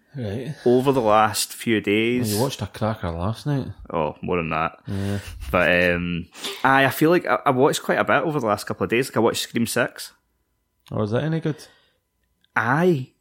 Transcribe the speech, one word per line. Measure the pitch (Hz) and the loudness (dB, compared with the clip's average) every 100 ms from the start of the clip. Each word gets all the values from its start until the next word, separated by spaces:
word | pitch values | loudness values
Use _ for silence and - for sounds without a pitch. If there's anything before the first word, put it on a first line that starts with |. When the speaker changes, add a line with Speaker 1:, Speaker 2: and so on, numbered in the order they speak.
| _ 135 | _ -10
Speaker 1:
Right. | 107 110 147 147 123 | -8 -6 -8 -2 2
Speaker 2:
over | 123 135 | 4 4
the | 131 | 2
last | 107 107 110 104 - | 4 6 4 0 -6
few | - - 107 | -6 0 0
Speaker 1:
Well, | |
Speaker 2:
days, | 98 104 113 123 113 | 2 2 2 0 0
Speaker 1:
you | 104 | 0
watched | 139 - | 0 -2
a | 98 | -10
cracker | - 110 110 87 | -4 -4 -4 -6
last | 82 92 113 147 | -4 -4 -4 -4
night. | 143 104 - - | -4 -4 -12 -6
Speaker 2:
Oh, | 82 73 - | -2 -2 -4
more | - 90 | -4 -2
than | 80 | -2
that. | 78 82 - - | -2 -2 -4 -8
Speaker 1:
Yeah. | 98 98 101 - - - | -6 -4 -4 -8 -14 -2
Speaker 2:
But, | 92 82 87 90 | 2 4 4 4
um, | 87 87 85 87 - - - | 2 -2 -6 -8 -12 -10 0
I, | 127 135 135 | 2 4 2
I | |
feel | - 156 | 2 2
like | 175 - | 2 2
I, | - - | 0 2
I | |
watched | 127 143 - | 4 2 2
quite | - - | -2 0
a | |
bit | 104 123 | 2 2
over | 170 147 | 2 -2
the | 113 | 0
last | 104 - | -2 -4
couple | 107 92 | -4 0
of | |
days. | 113 131 | 0 0
Like, | 120 | 2
I | |
watched | 110 - | 2 0
Scream | - 120 113 | -4 -4 -2
Six. | - 135 - - _ _ _ _ _ _ _ - | -2 -2 -6 -16 _ _ _ _ _ _ _ -8
Speaker 1:
Oh, | 123 | -4
is | 107 | -2
that | 120 | -2
any | 147 160 | -2 -2
good? | 156 147 - _ _ _ _ _ _ _ _ - | -4 -8 -12 _ _ _ _ _ _ _ _ -2
Speaker 2:
Aye. | 110 143 180 151 127 _ | 0 2 2 2 -2 _